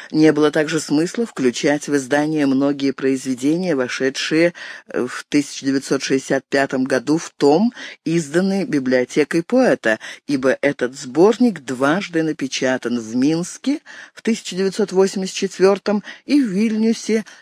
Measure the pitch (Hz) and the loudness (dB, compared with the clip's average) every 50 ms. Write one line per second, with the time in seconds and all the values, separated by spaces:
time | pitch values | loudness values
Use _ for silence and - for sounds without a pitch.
0 | - - - 156 156 156 - 147 151 147 - 170 151 147 165 156 - - 151 151 | -14 -4 2 4 4 6 6 4 2 2 2 2 0 0 -2 -4 -2 0 0 0
1 | 170 180 - 240 233 - - - 131 127 117 - - 143 147 147 - - 143 143 | 0 0 -2 -4 -4 -4 -4 -2 -2 -2 -2 0 0 0 0 0 -2 -2 -2 -2
2 | 131 120 147 147 151 156 156 151 143 139 131 135 139 143 143 139 139 135 131 - | 0 0 0 0 0 0 0 0 0 2 2 2 2 0 0 0 -2 -4 -2 0
3 | 143 135 135 131 131 131 131 113 123 143 160 175 185 180 156 131 123 120 - - | -2 -2 -2 -2 -2 -6 -6 -2 0 0 0 0 0 -2 0 -2 -2 -4 -4 -2
4 | 131 135 135 - - - 156 160 170 175 - - - - - - - - - - | -2 -2 -2 -4 -4 -2 2 2 2 2 0 -4 -16 -16 -16 -18 -18 -8 -4 -4
5 | 117 127 - - - - - 147 143 - - - 131 135 135 139 135 - 147 131 | -4 -4 -6 -10 -10 -2 0 0 0 0 -6 -6 -4 -2 -2 -2 -2 -2 -4 -2
6 | - - 135 135 - - 135 135 - - - 139 139 135 - 131 131 - 135 127 | -2 0 -2 -2 0 0 -2 -2 -2 -2 0 0 0 0 0 -2 -2 0 0 -2
7 | 120 139 151 165 - - _ - 147 143 147 170 220 240 - - - - - _ | 0 0 0 0 -2 -6 _ 2 4 4 4 4 2 0 -2 -4 -16 -18 -16 _
8 | - 151 165 170 160 139 147 175 190 190 190 196 175 131 151 143 127 127 127 127 | -4 -2 0 0 -2 0 0 0 0 2 0 -2 -2 0 -2 -2 0 2 2 2
9 | 127 - - 151 147 - - 165 165 - 240 262 254 202 139 - - 113 110 - | 0 0 0 0 0 2 0 -2 -2 2 2 4 4 4 2 2 2 0 0 0
10 | - - - - _ - 147 135 127 131 120 - - 139 139 - 127 123 135 143 | -4 -16 -18 -16 _ -4 -4 0 2 0 0 2 0 -2 -2 0 -4 -4 -4 -8
11 | - 127 123 156 180 214 233 - 247 240 185 147 131 131 131 120 135 139 160 196 | -14 -6 2 4 4 4 6 4 2 2 2 -2 -8 -8 -4 -2 0 0 2 0
12 | 190 180 170 160 160 156 151 - 139 127 - - 135 131 131 123 - 117 120 120 | -2 -4 -2 -2 -2 -2 -2 -4 -6 -6 -4 -2 0 0 0 0 -2 -4 -4 -4
13 | 110 110 113 127 131 147 160 165 175 - - - - 262 294 320 _ - - - | -6 -4 -2 2 2 2 2 0 -2 -6 -8 -6 -2 -2 -2 -2 _ -14 -20 -20
14 | - - _ - - 226 226 - - - 180 180 196 190 180 - 208 - 180 185 | -20 -20 _ -6 -2 -2 -2 -2 -4 -10 -4 -2 -2 -2 0 0 -2 0 2 2
15 | 190 190 - 190 185 185 - - 196 185 - - 180 196 202 190 - - 202 208 | 2 2 2 -4 -6 -6 -6 -4 -6 -6 0 2 4 4 4 4 0 -2 -2 -2
16 | - - - - _ - 269 294 269 214 180 196 220 226 214 214 220 226 233 - | -2 -6 -18 -16 _ 0 2 2 2 2 0 0 0 0 2 2 2 2 2 0
17 | - - 214 220 208 - - - | -2 -2 -2 -2 -2 -6 -16 -20